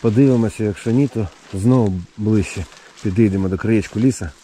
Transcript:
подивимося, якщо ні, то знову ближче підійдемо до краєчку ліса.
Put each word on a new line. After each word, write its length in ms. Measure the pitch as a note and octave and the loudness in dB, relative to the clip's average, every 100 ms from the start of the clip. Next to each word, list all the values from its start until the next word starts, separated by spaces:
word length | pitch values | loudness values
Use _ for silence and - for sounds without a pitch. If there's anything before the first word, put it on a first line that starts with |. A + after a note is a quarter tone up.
подивимося, 640 | A#2 G#2+ C#3 B2+ A2+ - | 2 4 4 4 0 -2
якщо 260 | A2 G2 - | -4 -4 -2
ні, 180 | A#2 C#3 | 0 0
то 200 | A2+ G2+ - - | -2 -8 -10 -12
знову 460 | F#2+ G#2+ B2+ G#2+ F#2 F2 - | -2 2 2 2 -2 -8 -6
ближче 480 | G#2+ A2 F#2 - E2+ - - - | 0 0 0 -6 -12 -14 -20 -10
підійдемо 460 | G#2+ F#2 A2 G2 F#2+ | -6 2 2 2 -2
до 100 | F#2 | -4
краєчку 420 | G#2 A2 F#2+ G#2+ | 0 0 -2 -2
ліса. 300 | B2+ A#2+ D#2+ - | 0 -2 -8 -12